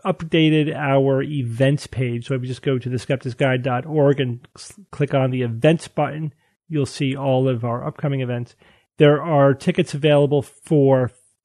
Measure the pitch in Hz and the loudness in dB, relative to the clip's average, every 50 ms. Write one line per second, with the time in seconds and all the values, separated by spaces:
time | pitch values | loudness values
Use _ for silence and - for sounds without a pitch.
0 | - 196 180 - 165 160 - 165 160 156 156 156 147 151 151 143 147 139 139 139 | -6 -6 -4 -4 -4 -2 0 2 4 4 4 2 0 -2 -4 -4 -2 0 2 2
1 | 135 139 135 131 139 139 151 143 123 117 113 113 131 135 147 143 - - - 127 | 2 2 0 0 -2 -4 -6 -6 -6 -6 -2 0 2 2 2 0 -4 -8 -6 -6
2 | 131 123 120 117 117 - 139 131 123 127 127 - - 147 135 127 - 123 127 120 | -4 -4 -4 -6 -6 -6 -6 -6 -6 -8 -10 -6 -2 -2 -2 -2 -4 -4 -6 -6
3 | - - 143 127 - 131 117 - 143 135 127 127 123 131 123 123 143 160 156 156 | -4 -4 -4 -4 -4 -10 -4 -2 0 0 0 0 -2 -2 -4 -4 -6 -2 0 2
4 | 139 143 143 139 135 123 120 123 - _ _ - - - - - 190 _ - - | 4 4 4 2 -2 -4 -6 -10 -12 _ _ -20 -20 -20 -20 -20 -20 _ -6 -4
5 | 143 135 135 135 131 131 127 127 123 117 113 113 - 156 165 160 - - _ 170 | -4 -2 0 0 0 0 -2 -2 -4 -4 -4 2 2 2 2 2 -2 -8 _ -4
6 | 147 139 143 160 160 151 - _ _ _ _ _ _ _ 160 147 131 - - - | -4 -4 -4 -8 -10 -10 -10 _ _ _ _ _ _ _ -4 -4 -4 -4 -4 -4
7 | 147 131 135 139 135 139 131 131 131 131 127 113 117 120 117 123 135 151 - - | -4 -4 -4 -2 -2 0 0 2 2 0 0 -2 -4 -4 -4 -4 -6 -10 -8 -6
8 | - 143 139 135 127 123 123 120 120 - _ _ _ _ _ _ _ _ _ - | -4 -4 -4 -4 -4 -4 -6 -6 -8 -10 _ _ _ _ _ _ _ _ _ 4
9 | 151 147 147 139 147 170 156 143 139 139 131 135 - 185 170 - 165 - - 143 | 6 6 6 4 0 0 2 4 4 4 4 2 -2 -2 0 0 -2 -2 -4 -2
10 | 143 151 147 143 147 139 147 143 135 - _ _ _ - 165 147 139 135 135 131 | 2 4 4 4 4 2 2 -2 -2 -4 _ _ _ 0 2 4 4 4 4 2
11 | 127 117 - _ _ _ _ _ | 2 -2 -6 _ _ _ _ _